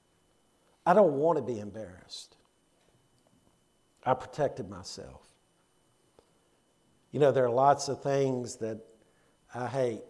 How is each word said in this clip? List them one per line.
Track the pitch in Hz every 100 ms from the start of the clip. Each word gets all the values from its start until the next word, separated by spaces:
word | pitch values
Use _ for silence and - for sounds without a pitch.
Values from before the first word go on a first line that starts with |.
| _ _ _ _ _ _ _ _ -
I |
don't | 185 190 139
want | 156 156
to |
be | 117 113
embarrassed. | 104 101 98 92 - - - _ _ _ _ _ _ _ _ _ _ _ _ _ _ _ _ _ -
I |
protected | 131 - - 139 - 92
myself. | 95 92 - 65 69 _ _ _ _ _ _ _ _ _ _ _ _ _ _ _ _ _ _ _
You | 127
know, | 143
there | 131
are | 123
lots | 120 139 139 -
of | 123
things | 143 139 135 127 120 -
that | 110 107 - _ _ _ _ _ _
I | 120 123
hate. | 135 127 107 -